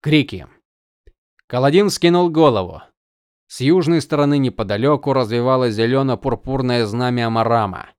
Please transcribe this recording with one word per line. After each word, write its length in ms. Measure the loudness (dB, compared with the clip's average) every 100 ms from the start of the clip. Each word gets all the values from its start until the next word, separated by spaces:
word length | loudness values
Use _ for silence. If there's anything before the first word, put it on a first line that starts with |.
Крики. 460 | 2 0 0 -8 -16 _ _ _ _ _ -20 _ _ _ _
Каладин 420 | 0 2 4 2
вскинул 420 | 2 2 4 2
голову. 520 | 4 4 4 -2 -10 -20 _ _ _ _ _ _
С 140 | -4
южной 400 | 0 2 2 0
стороны 380 | 0 -2 0 0
неподалёку 760 | -2 -4 -6 -2 0 0 0
развивалось 640 | -2 -2 -2 0 0 0
зелёно-пурпурное 1120 | 0 0 0 0 -2 -4 -6 -6 -4 -2 -2 -2
знамя 400 | -2 -2 -2 -2
Амарама. 640 | -2 0 0 0 -6 -16